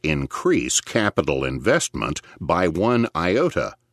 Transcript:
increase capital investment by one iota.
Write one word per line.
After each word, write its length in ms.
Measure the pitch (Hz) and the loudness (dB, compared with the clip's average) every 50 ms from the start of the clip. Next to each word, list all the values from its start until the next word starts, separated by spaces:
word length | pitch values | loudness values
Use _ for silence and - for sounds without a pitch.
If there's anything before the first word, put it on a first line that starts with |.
| - | -2
increase 800 | 78 76 71 69 - - - - 180 170 92 60 64 - - | 0 0 0 -2 -4 -8 -4 0 0 0 2 0 0 -2 -2
capital 640 | - - - 117 104 104 - - 80 76 71 67 67 | -4 -2 -2 0 0 2 0 0 0 0 -2 0 0
investment 720 | 65 67 64 62 110 143 170 - - - 62 53 69 78 - - - - - | -2 -4 -2 0 2 2 2 0 -4 -4 -6 -4 -4 -4 -6 -10 -16 -16 -8
by 260 | 90 - 85 87 92 | -2 0 2 2 2
one 400 | 87 80 87 104 117 123 117 117 113 - | 2 2 2 2 2 2 2 0 0 0
iota. 580 | - 85 90 98 127 170 165 - - - 101 - _ _ _ | 0 0 2 2 2 2 0 0 -2 -4 -4 -8 _ _ _